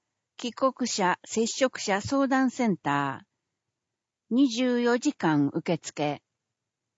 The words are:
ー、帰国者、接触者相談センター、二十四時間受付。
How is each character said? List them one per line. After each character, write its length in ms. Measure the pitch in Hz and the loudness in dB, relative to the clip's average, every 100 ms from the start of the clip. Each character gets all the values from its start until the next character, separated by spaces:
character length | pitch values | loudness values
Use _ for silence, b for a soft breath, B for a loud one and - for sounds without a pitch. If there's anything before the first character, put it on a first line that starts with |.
| _ _ _ - | _ _ _ -10
ー、 40 | |
帰 120 | 240 | -10
国 360 | - 269 - 240 | -2 -2 0 -4
者、 320 | - 180 - | 0 0 0
接 220 | - 220 226 | -4 -2 -2
触 340 | - 262 - | 0 -2 -2
者 200 | - 196 | -2 -2
相 260 | - 277 269 | 0 0 2
談 240 | 269 262 | 2 0
セ 160 | - 233 | 0 0
ン 100 | 170 | 0
タ 440 | 143 143 139 131 | -2 -2 -2 -6
ー、 1120 | - _ _ _ _ _ _ _ _ _ _ | -14 _ _ _ _ _ _ _ _ _ _
二 140 | 240 277 | 2 2
十 320 | 220 254 240 | 2 0 2
四 180 | 240 240 | 2 2
時 140 | 294 | 0
間 360 | - 170 147 139 | 0 2 2 2
受 260 | 165 170 165 | 0 -2 -4
付。 420 | - - 147 143 _ _ _ _ _ _ _ | -4 -4 -4 -4 _ _ _ _ _ _ _